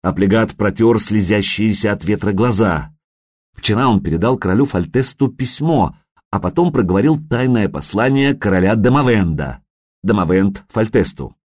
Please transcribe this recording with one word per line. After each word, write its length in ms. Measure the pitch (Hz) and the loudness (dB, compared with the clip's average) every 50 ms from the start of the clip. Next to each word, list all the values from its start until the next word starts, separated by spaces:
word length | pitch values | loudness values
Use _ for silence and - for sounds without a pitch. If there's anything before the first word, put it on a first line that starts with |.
Облигат 540 | - 90 87 - 101 95 101 110 113 107 - | -4 -4 0 0 2 2 4 2 2 0 -2
протёр 440 | - 101 101 95 - 113 113 117 107 | -2 -2 -2 0 2 2 4 4 2
слезящиеся 920 | - - 104 107 98 85 107 104 95 - - - 107 110 101 - - 104 | 0 0 0 0 0 2 0 0 0 -2 -2 -2 0 0 0 0 -2 -2
от 120 | 101 98 - | -4 -2 -2
ветра 280 | 87 104 - 101 107 | -2 -2 0 -2 -2
глаза. 600 | 98 95 117 123 110 95 220 98 82 78 - - _ _ _ _ _ _ _ _ _ _ _ _ _ | 0 0 0 0 2 2 2 2 0 -2 -6 -10 _ _ _ _ _ _ _ _ _ _ _ _ _
Вчера 340 | - - - 107 110 135 131 | -8 -2 -2 0 2 2 2
он 140 | 110 95 | 2 2
передал 340 | 101 80 78 82 92 120 131 | 0 -2 -2 0 0 0 0
королю 280 | 101 - 92 92 110 139 | 0 -2 0 2 2 0
Фальтесту 640 | 139 - 90 85 - - - 131 - - _ 139 127 | 0 0 -4 -4 -2 -2 -2 -2 -2 -2 _ -2 -2
письмо, 680 | - - 135 120 - - 147 165 165 127 92 73 - _ _ _ _ _ _ _ | -2 -6 -8 -8 -6 -4 -2 0 2 2 0 0 -4 _ _ _ _ _ _ _
а 100 | - 98 | -8 -4
потом 320 | - 90 - - 175 175 | -4 -2 0 0 0 2
проговорил 480 | 147 131 104 85 90 98 113 151 156 147 - - | 2 0 0 2 2 2 2 2 0 0 -2 -4
тайное 400 | 120 117 131 127 123 113 101 85 | -4 -2 0 0 2 2 0 -2
послание 640 | - 71 73 - - 104 120 131 135 139 139 143 139 | -4 -8 -10 -4 -2 0 0 2 2 2 2 0 0
короля 400 | - - 104 95 90 92 95 113 | 0 0 0 2 2 2 2 2
Домовенда. 880 | 110 98 127 127 147 139 123 117 107 92 82 78 71 71 65 58 - _ _ _ _ _ _ _ _ | 2 2 2 2 2 2 2 2 2 2 0 -2 -4 -6 -8 -8 -14 _ _ _ _ _ _ _ _
Домовент 600 | - 98 110 101 90 80 90 95 98 98 98 - _ _ | -2 -2 0 0 2 2 2 2 2 0 -2 -6 _ _
Фальтесту. 680 | - 113 117 113 - 120 90 - - - 69 - - _ _ | -4 -4 -2 0 2 0 0 0 -4 -10 -14 -14 -14 _ _